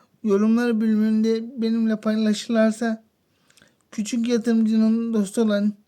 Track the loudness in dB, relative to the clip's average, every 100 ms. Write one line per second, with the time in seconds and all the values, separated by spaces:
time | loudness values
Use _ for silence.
0 | _ _ 0 2 2 2 2 0 0 2
1 | 2 2 0 -2 -6 -6 -2 0 0 -2
2 | -2 0 0 -2 -2 2 2 0 -4 -6
3 | _ _ _ _ _ _ _ _ _ -8
4 | -6 -4 0 0 0 2 2 2 2 0
5 | 0 -2 -2 0 0 2 -2 -4